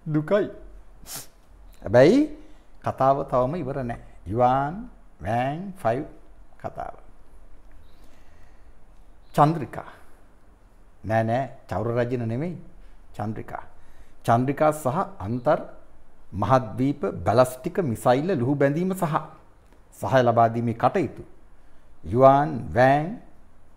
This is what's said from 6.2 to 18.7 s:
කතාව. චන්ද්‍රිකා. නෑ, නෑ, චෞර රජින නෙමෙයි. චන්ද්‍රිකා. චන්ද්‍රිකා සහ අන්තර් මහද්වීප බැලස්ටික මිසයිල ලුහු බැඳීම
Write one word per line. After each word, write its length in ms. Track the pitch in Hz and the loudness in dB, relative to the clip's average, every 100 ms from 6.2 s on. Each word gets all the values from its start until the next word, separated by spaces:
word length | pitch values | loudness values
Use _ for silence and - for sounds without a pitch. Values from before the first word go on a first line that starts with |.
| - - - - | -20 -20 -20 -14
කතාව. 400 | - - - - - - - - - - - - - - - - - - - - - - - - - - - | -12 -10 -12 -12 -18 -18 -18 -18 -18 -18 -16 -18 -18 -18 -18 -18 -18 -18 -18 -18 -20 -20 -20 -20 -20 -20 -4
චන්ද්‍රිකා. 580 | - 147 160 127 - - - - - - - - - _ - - - | 4 4 4 -6 -12 -14 -16 -20 -20 -20 -20 -20 -20 _ -20 -20 -12
නෑ, 220 | 92 113 | -2 0
නෑ, 200 | 113 120 131 - | 2 0 -2 -10
චෞර 240 | - 92 113 | -8 -4 -2
රජින 360 | 120 120 127 | 0 0 -2
නෙමෙයි. 320 | 113 117 170 - - - - - - | -4 -4 -6 -8 -14 -18 -18 -18 -16
චන්ද්‍රිකා. 540 | - 107 110 - - - - - - - - | -8 -8 -8 -8 -12 -12 -14 -14 -14 -16 -6
චන්ද්‍රිකා 520 | - 120 127 139 156 | 2 2 2 2 2
සහ 260 | 151 127 156 196 - | 2 -2 -2 -4 -6
අන්තර් 420 | 98 123 147 170 - - - - - - - | -6 -2 0 0 -2 -16 -16 -16 -16 -16 -10
මහද්වීප 720 | 90 104 131 110 98 135 143 - - | -4 2 2 2 -2 -2 0 -4 -2
බැලස්ටික 580 | 90 113 127 - 170 202 | 2 4 4 2 -6 -2
මිසයිල 480 | 156 110 131 127 175 | -2 0 2 2 2
ලුහු 220 | 165 123 143 | 0 0 2
බැඳීම 360 | 139 | 2